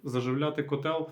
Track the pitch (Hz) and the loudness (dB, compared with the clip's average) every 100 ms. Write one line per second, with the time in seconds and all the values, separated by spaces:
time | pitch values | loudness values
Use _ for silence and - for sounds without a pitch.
0 | 139 123 127 131 151 151 143 139 151 160 | -2 0 0 2 2 0 -2 0 0 0
1 | 160 | -2